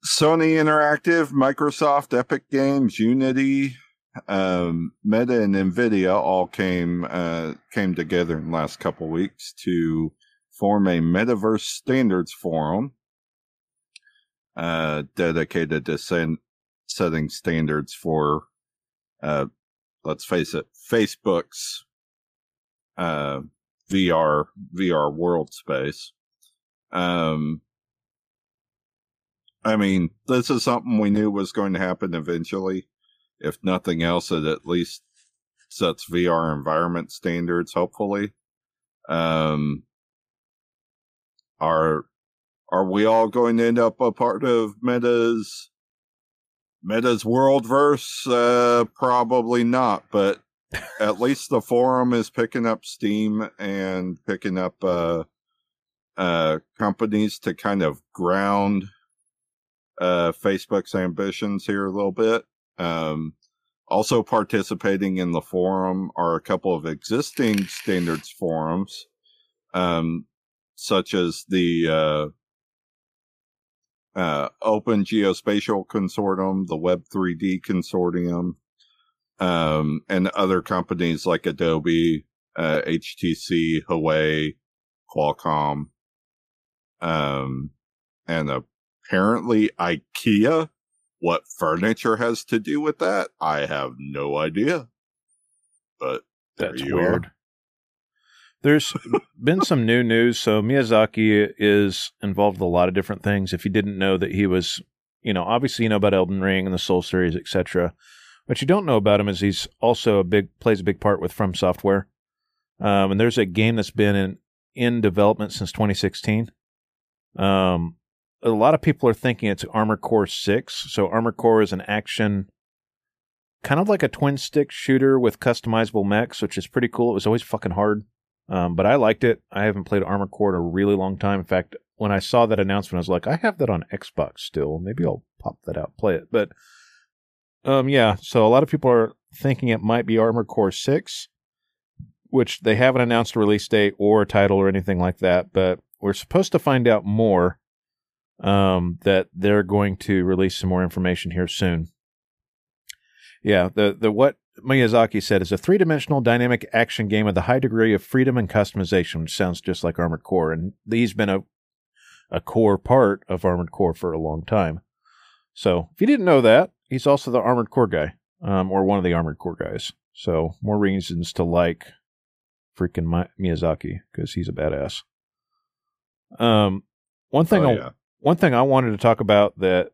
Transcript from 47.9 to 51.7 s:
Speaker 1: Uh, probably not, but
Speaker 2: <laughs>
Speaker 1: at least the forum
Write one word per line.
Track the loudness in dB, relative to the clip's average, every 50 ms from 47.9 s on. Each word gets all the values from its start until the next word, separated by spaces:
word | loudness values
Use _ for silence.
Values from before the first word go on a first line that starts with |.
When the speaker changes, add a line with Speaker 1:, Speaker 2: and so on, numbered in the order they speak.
| 2 0 -2 -10 -12 -10 -4
Speaker 1:
Uh, | -2 0 2 4 4 4 4 4 4 4 2 2 0 _
probably | _ 0 2 2 2 2 2 0 0 0 0 0 0 0
not, | 0 0 0 0 0 0 -2 _ _
but | -2 0 0 0 0 -4 _ _ _ _ _ _
Speaker 2:
<laughs> | -14 -14 -14 -14 -6 -4
Speaker 1:
at | -2 -2 -2 0
least | 0 -2 -2 -2 -4 -4
the | -4 -4 -2
forum | 0